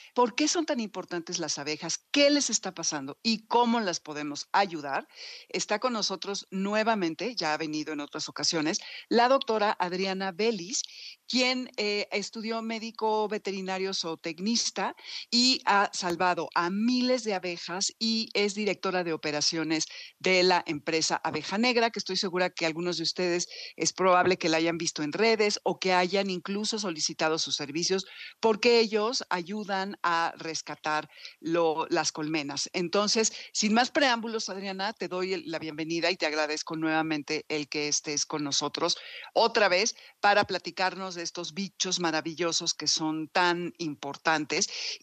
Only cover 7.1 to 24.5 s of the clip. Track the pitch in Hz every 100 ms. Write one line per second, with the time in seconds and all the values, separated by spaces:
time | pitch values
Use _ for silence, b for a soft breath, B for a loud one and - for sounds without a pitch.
7.1 | 160 208 226 165 151 160 156 151 147 143
8.1 | 165 151 - 143 165 151 208 B B B
9.1 | 220 240 269 - 220 208 - 180 180 190
10.1 | 190 190 175 220 214 175 294 - B B
11.1 | B - 247 254 254 254 - 208 208 196
12.1 | 202 190 233 220 226 226 226 226 214 220
13.1 | 214 208 208 - 196 190 190 190 190 170
14.1 | 160 165 165 202 233 - - 208 - B
15.1 | B B 240 254 262 - 202 202 - 180
16.1 | 170 185 170 156 - 175 196 233 254 247
17.1 | 254 214 190 180 170 - 180 - - 226
18.1 | 220 226 - 202 196 208 180 190 180 170
19.1 | 156 156 147 147 165 156 156 - B B
20.1 | B 185 185 180 175 - 147 - 160 156
21.1 | 160 160 156 - 196 247 233 233 214 -
22.1 | 190 196 180 180 - 165 156 175 165 160
23.1 | - 180 175 - B B B 156 - 185
24.1 | 180 180 185 165